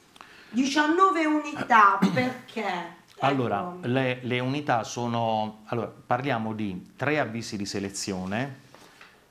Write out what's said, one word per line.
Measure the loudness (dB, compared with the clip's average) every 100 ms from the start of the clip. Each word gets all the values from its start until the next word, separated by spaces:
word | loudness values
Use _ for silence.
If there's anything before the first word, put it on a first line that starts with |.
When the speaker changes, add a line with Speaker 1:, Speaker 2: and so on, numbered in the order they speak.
| _ -20 -20 -20 -6
Speaker 1:
Diciannove | -2 0 2 2 6 4 4 2
unità, | 0 -2 -6 4 8 8 6
<coughs> | 2
perché? | 2 -2 -4 -10 -8 -6 -6 -8 -14 -20 -2
Speaker 2:
Allora, | 0 2 0 -2
Speaker 1:
Ecco. | -4 -6 -2
Speaker 2:
le, | 0 0 -2
le | -2 -2
unità | -2 -2 0 0
sono, | -2 -4 -2 0 0 0 -2 -8 -8
allora, | -4 -4 -8 -4
parliamo | -2 0 -2 -4
di | -4 -6 -6 -12 -6
tre | -2 0
avvisi | -2 -6 -8 -8
di |
selezione | -6 -6 -6 -6 -6 -6 -4 -4 -4 -8 -20 -20 -20 -20 -20 -20 _